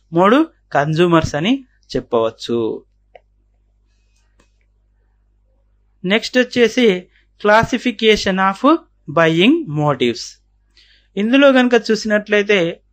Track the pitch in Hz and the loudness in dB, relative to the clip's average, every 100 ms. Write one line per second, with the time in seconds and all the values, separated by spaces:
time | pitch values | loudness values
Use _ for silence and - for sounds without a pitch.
0 | _ 165 190 269 320 _ _ 139 151 156 | _ 0 4 4 0 _ _ -2 -2 0
1 | 175 165 160 147 185 269 - _ _ 131 | 2 2 0 -4 -2 -4 -6 _ _ -10
2 | - 117 113 - - 117 110 107 - _ | -4 -2 -2 -4 -6 -4 -4 -8 -14 _
3 | _ _ _ _ _ _ _ _ _ _ | _ _ _ _ _ _ _ _ _ _
4 | _ _ _ _ _ _ _ _ _ _ | _ _ _ _ _ _ _ _ _ _
5 | _ _ _ _ _ _ _ _ _ _ | _ _ _ _ _ _ _ _ _ _
6 | 180 226 - 247 247 247 226 254 226 180 | -4 -4 -2 -4 -2 0 0 2 0 0
7 | - _ _ _ 208 214 226 240 247 214 | -6 _ _ _ 2 2 2 -4 -4 -2
8 | 220 208 202 190 190 190 277 320 - _ | 0 0 -2 -2 -2 0 0 0 -4 _
9 | - 156 160 165 214 339 220 147 147 127 | -6 0 2 2 2 2 -2 -4 -2 0
10 | 120 113 - - _ _ _ _ _ _ | -2 -4 -12 -20 _ _ _ _ _ _
11 | _ - 214 269 285 262 247 233 226 214 | _ -6 0 4 4 4 2 0 0 -4
12 | 214 208 208 208 202 202 165 - _ | -2 -4 0 -2 0 0 0 -6 _